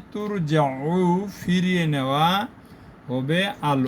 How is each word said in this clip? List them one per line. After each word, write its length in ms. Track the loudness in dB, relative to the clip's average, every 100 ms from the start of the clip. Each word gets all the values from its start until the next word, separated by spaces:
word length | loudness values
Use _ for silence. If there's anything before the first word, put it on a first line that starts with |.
| -8
তুরজাউ 840 | -8 -6 -4 0 2 2 0 -2 2 2 2 -2 -8
ফিরিয়ে 440 | -2 0 2 0 0
নেওয়া 340 | 0 0 2 2 0 -4 -10 -20 -20 -20 -20 -6
হবে, 320 | -4 0 0 0 -2 0
আল 120 | 0